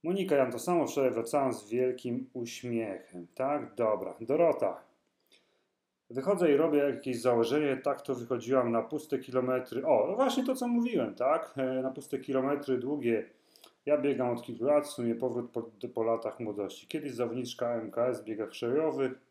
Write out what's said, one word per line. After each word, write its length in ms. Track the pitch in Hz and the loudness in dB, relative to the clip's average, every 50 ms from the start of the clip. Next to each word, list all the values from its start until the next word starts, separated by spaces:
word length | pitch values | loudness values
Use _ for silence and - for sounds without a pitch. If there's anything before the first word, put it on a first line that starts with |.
| - | -2
Monika, 320 | 160 185 196 185 - 156 | -2 -2 0 2 2 4
ja 80 | 139 131 | 4 4
mam 80 | 120 | 2
to 80 | 120 117 | 0 -6
samo, 280 | - - 180 170 143 | -2 0 2 2 2
wczoraj 240 | - - 143 135 127 | 2 0 2 2 2
wracałam 420 | 110 113 117 - - 147 135 131 117 | 2 0 -2 0 0 0 2 0 -2
z 160 | - - - | -4 -6 -4
wielkim 600 | 113 123 127 127 127 - - 123 120 131 131 - _ | 0 0 2 0 0 -2 -4 -4 -4 -4 -6 -8 _
uśmiechem, 920 | 131 117 117 - - - 123 117 113 113 104 95 87 - - - 90 85 - _ | -8 -8 -8 -10 -10 -6 -4 -2 -2 -2 -4 -8 -10 -12 -14 -14 -14 -14 -14 _
tak? 400 | - 127 135 147 143 117 - - | -4 -2 -2 -2 -2 -4 -8 -4
Dobra, 400 | - 120 107 107 95 95 92 87 - | 0 2 2 2 0 -2 -8 -8 -10
Dorota. 640 | 117 113 135 160 170 160 139 - - 95 87 - - _ _ _ _ _ _ _ _ _ - _ _ _ _ _ _ _ _ _ _ _ _ _ _ _ | -4 -2 2 4 4 4 4 2 0 -2 -2 -6 -14 _ _ _ _ _ _ _ _ _ -20 _ _ _ _ _ _ _ _ _ _ _ _ _ _ _
Wychodzę 420 | 117 127 135 180 202 170 180 160 | -8 -4 2 2 2 4 6 6
i 60 | 143 | 6
robię 200 | 139 160 160 147 | 6 6 6 4
jakieś 440 | 147 143 143 131 - - 131 123 117 | 4 4 2 0 -2 -4 -4 -4 2
założenie, 560 | 117 127 120 117 117 113 135 151 151 139 135 | 2 4 4 4 4 4 2 2 2 2 0
tak 240 | 131 - 143 135 - | 0 0 -2 -2 -2
to 140 | - - 135 | -4 -6 -4
wychodziłam 560 | 120 117 113 131 117 113 117 135 131 123 120 | -4 -2 -4 -4 -4 0 2 2 2 4 4
na 100 | 117 117 | 2 0
puste 380 | 113 - 151 147 147 - 143 131 | 0 -2 -6 -8 -4 -4 -4 -4
kilometry. 680 | 131 - 123 127 127 127 131 127 127 - - 127 135 | -4 -2 -2 0 0 2 0 -2 -2 -4 -6 -4 2
O, 200 | 156 139 107 110 151 | 4 4 4 4 2
no 60 | 196 | 2
właśnie 280 | 233 269 262 - 269 - | 2 2 2 2 0 0
to, 120 | 277 254 | 0 -2
co 120 | 254 254 | -2 -2
mówiłem, 480 | 240 240 240 233 240 233 160 117 - - | 0 0 0 0 0 0 0 -2 -2 -2
tak? 380 | - 123 135 156 160 - - - | 0 2 2 2 2 0 -6 -4
E, 240 | 139 131 131 131 131 | -4 -2 -2 0 -2
na 100 | 131 131 | -2 -4
puste 280 | 131 147 - - - 127 | -6 -8 -8 -6 -6 -6
kilometry, 580 | - - 135 131 131 135 143 147 - - 131 | -4 0 0 2 2 2 0 -2 0 0 -2
długie. 520 | 117 120 131 151 147 - 120 113 107 - - _ _ _ _ _ - - - _ _ _ | 0 0 -2 -4 0 2 2 2 2 0 -6 _ _ _ _ _ -20 -20 -20 _ _ _
Ja 120 | 143 147 | 0 2
biegam 320 | 143 131 143 131 117 127 123 | 2 4 0 2 2 0 0
od 120 | 120 117 | 0 -2
kilku 240 | - - 117 - 113 | -4 -10 -6 -2 2
lat, 220 | 139 147 147 143 | 4 4 4 2
w 20 | - | 0
sumie 260 | - - 120 117 117 | -6 -2 0 0 0
powrót 360 | 117 131 127 117 123 120 - | 0 -2 -2 -2 -2 -6 -4
po, 120 | - 120 113 117 - _ - 120 - | -6 -6 -6 -6 -12 _ -12 -6 -2
po 100 | 113 113 | -2 0
latach 360 | 113 113 113 113 110 - - | 2 0 0 -2 -6 -6 -6
młodości. 480 | 120 107 101 101 101 92 - - - | -8 -6 -4 -4 -6 -6 -8 -12 -14
Kiedyś 240 | _ - 156 147 143 | _ -8 -8 -6 -6
zawodniczka 640 | 120 113 123 113 113 127 123 123 - - 123 120 120 | -4 -4 -4 -2 -2 -4 -6 -6 -6 -4 -2 -2 -2
M 180 | 113 110 101 | -4 -6 -4
K 160 | 98 117 120 | -2 0 0
S 140 | 127 123 117 | 0 0 -4
w 20 | 107 | -6
biegach 260 | 110 110 104 110 - | -8 -6 -6 -6 -8
przełajowych. 640 | - - 120 117 127 151 160 156 135 135 135 127 127 - _ _ | -6 -4 -2 0 0 2 2 0 0 0 -2 -2 -4 -8 _ _